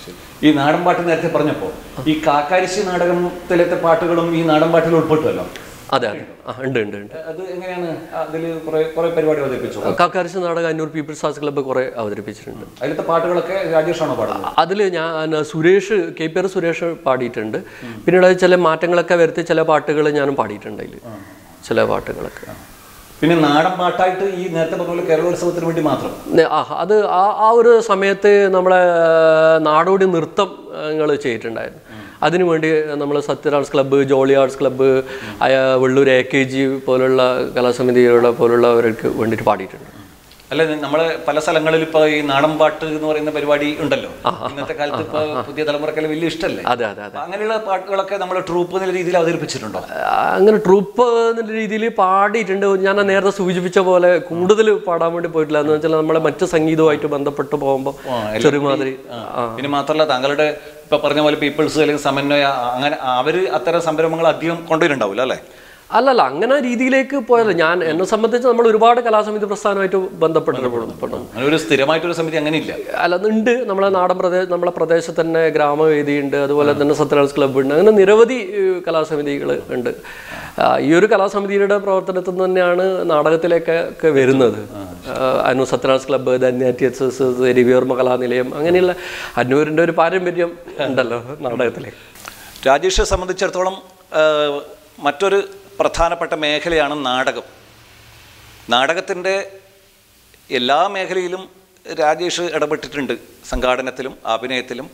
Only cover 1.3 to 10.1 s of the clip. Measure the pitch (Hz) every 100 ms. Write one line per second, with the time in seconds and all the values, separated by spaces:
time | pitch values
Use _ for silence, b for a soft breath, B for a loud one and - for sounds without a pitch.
1.3 | 151 151 - - - - - 131 156 151
2.3 | 143 147 185 185 202 190 180 175 175 175
3.3 | - - 175 175 175 165 160 175 170 170
4.3 | 165 165 151 165 165 160 165 - 156 120
5.3 | 90 87 B B B - 135 117 101 110
6.3 | - - 117 135 123 104 101 104 156 160
7.3 | 156 185 180 185 180 170 147 - - 156
8.3 | 160 165 160 160 156 160 165 170 165 156
9.3 | 151 135 127 120 107 - - 175